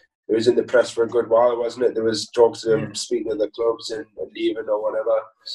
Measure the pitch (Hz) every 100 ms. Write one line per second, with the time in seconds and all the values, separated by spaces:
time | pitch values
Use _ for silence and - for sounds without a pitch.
0 | _ _ - 110 113 117 110 120 113 -
1 | 117 120 107 113 123 120 117 117 120 110
2 | 110 110 - - 117 - 113 110 107 104
3 | - 120 107 104 107 117 117 113 - 110
4 | - - - 113 113 110 107 107 107 110
5 | 110 110 - _ -